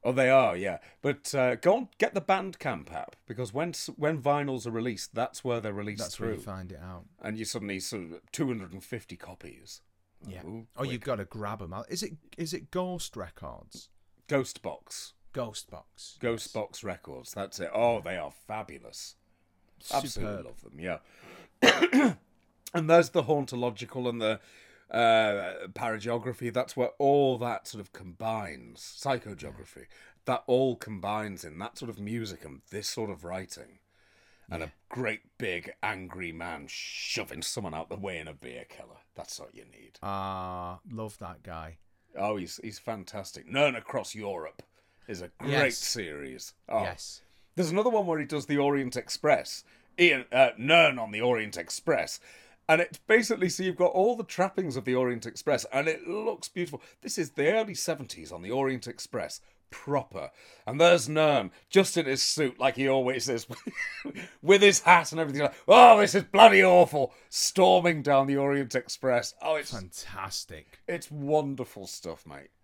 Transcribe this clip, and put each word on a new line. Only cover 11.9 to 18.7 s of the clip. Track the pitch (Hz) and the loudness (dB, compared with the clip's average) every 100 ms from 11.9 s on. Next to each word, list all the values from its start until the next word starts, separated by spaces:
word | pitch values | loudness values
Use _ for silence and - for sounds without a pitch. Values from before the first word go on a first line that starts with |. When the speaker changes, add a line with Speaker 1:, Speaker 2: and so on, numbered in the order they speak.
Speaker 2:
Is | - | -8
it, | 220 156 _ - | -10 -12 _ -12
is | 165 | -10
it | 165 135 | -10 -8
Ghost | 185 180 180 - - | -6 -6 -8 -10 -12
Records? | 87 - 76 55 50 - - _ _ _ _ | -14 -14 -16 -16 -20 -20 -20 _ _ _ _
Speaker 1:
Ghost | 143 127 - | -2 -2 -8
Box. | - - - - - _ - | -12 -12 -14 -16 -16 _ -14
Speaker 2:
Ghost | - 117 107 - | -10 -8 -10 -16
Box. | - - _ - - | -18 -20 _ -20 -8
Speaker 1:
Ghost | 120 117 - | -4 -4 -6
Speaker 2:
Yes. | |
Speaker 1:
Box | 110 104 - | -8 -8 -10
Records, | 104 87 - 65 64 | -10 -10 -12 -18 -14
that's | - 98 - | -10 -10 -8
it. | 85 | -6
Oh, | 107 117 113 | 0 0 0
they | 85 92 | -4 -8
are | 71 | -10
fabulous. | - - 107 107 | -14 -14 -12 -12